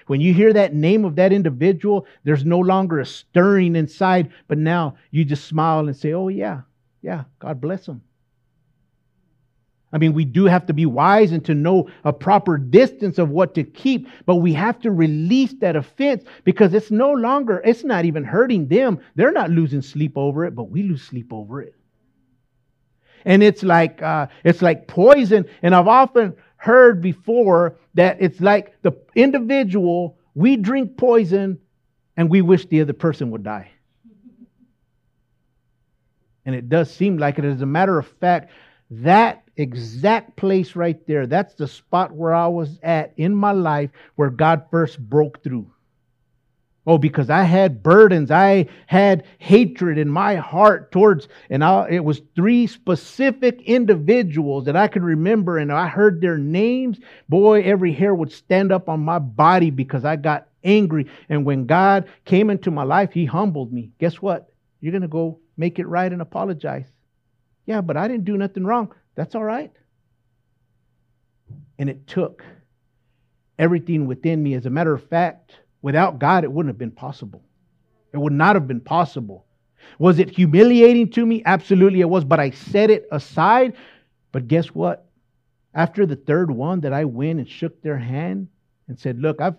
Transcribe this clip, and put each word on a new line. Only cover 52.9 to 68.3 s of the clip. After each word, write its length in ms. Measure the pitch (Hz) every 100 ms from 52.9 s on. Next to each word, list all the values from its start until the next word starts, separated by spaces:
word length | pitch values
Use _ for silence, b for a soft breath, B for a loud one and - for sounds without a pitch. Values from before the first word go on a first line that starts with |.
| 170 - - 269 269 247 247
individuals 1000 | - 247 220 180 151 247 190 151 143 139 131
that 120 | 160
I 100 | 208
could 160 | 208
remember, 540 | 175 156 175 220 180 165
and 120 | 147
I 180 | 147 175
heard 340 | 165 208 170
their 160 | 180 160
names. 640 | 143 170 226 254 254 202 B B B
Boy, 360 | 170 214 214
every 280 | 190 202 180
hair 240 | 143 196 185
would 160 | 147
stand 400 | - - 185 196
up 160 | 185 175
on 140 | 160
my 180 | 151 170
body 500 | 135 107 156 185 165
because 360 | 135 131 135 143
I 100 | 156
got 320 | 151 147 - _
angry. 440 | 180 208 190 156 135 B B
And 160 | 147
when 220 | 143 135 123
God 420 | 165 196 196 190 B
came 260 | - 185 214
into 220 | 196 190
my 120 | 151
life, 280 | 135 170 196
he 140 | 170 151
humbled 480 | 156 208 151 120
me. 180 | 123 110 -
Guess 220 | 165 165
what? 320 | 196 170 - _ _ _
You're 140 | 151
gonna 160 | 190 175
go 300 | 156 165 165 _ -
make 200 | 175 175
it 100 | -
right 260 | 175 185
and 80 | 180
apologize. 640 | 165 - 196 165 147 135 131 _ _ _ _ _ _ _ -
"Yeah, 160 | 220
but 160 | 170 147
I 100 | 208
didn't 160 | 240
do 140 | 185